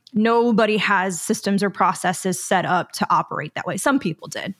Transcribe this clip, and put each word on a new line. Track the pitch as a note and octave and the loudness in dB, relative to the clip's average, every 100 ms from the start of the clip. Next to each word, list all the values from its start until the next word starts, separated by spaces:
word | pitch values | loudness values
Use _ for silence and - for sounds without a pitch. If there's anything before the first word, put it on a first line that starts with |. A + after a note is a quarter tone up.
| _ | _
Nobody | A3 A3 A#3 A#3+ A3 G#3+ G#3+ | 0 2 4 4 4 2 2
has | - G3+ F#3 E3+ | 2 2 0 -2
systems | - G#3 - G3+ | -4 -2 0 0
or | G3+ | 0
processes | - F3+ F3+ F3 F3+ F#3+ F3 | 2 0 2 -2 -2 -2 -4
set | - F#3+ D3+ | 0 0 2
up | F3+ D#3 | 0 -2
to | - - | -4 0
operate | - E3+ - D3+ - | 0 0 -6 -8 -8
that | - | -6
way. | E3 | -2
Some | D4+ C#4 | 0 0
people | G3 D#3+ - | -2 -6 -10
did. | - - | -10 -10